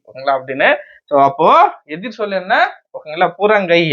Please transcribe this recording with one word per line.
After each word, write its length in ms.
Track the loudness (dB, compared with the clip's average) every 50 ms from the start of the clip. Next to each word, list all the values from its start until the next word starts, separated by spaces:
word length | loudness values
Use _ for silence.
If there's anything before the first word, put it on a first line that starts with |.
ஓகேங்களா? 340 | _ -20 -18 -8 -4 -2 -2 -2
அப்படின்னு. 320 | -4 -6 -4 0 0 0 0 0 -4 -12 _ _ _
So 120 | -2 2 2
அப்போ 260 | 4 2 2 2 2 4 4 4 4 2 0 -6 _
எதிர் 320 | -14 -12 -12 -12 -12 -10 -8
சொல் 180 | -6 -6 -6 -6
என்ன? 120 | -4 -2 -2 0 0 -2 -4 -10 _ _ -18
ஓகேங்களா? 340 | -18 -16 -10 -6 -2 -2 -2 -2 0
புறங்கை. 440 | 0 2 2 0 2 2 2 2 2 2